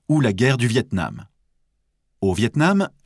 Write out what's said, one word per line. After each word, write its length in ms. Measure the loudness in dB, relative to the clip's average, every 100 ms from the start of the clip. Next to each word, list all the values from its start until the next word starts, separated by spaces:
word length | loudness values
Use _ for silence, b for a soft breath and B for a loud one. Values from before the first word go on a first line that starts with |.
| -2
ou 100 | 0
la 140 | 2
guerre 240 | 2 2 2
du 100 | 0
Vietnam. 560 | -2 -2 -4 -6 -10 -20 _ _ _ _ _ _ _ _ -6
Au 140 | -2
Vietnam, 560 | 0 -2 2 2 2 -2 _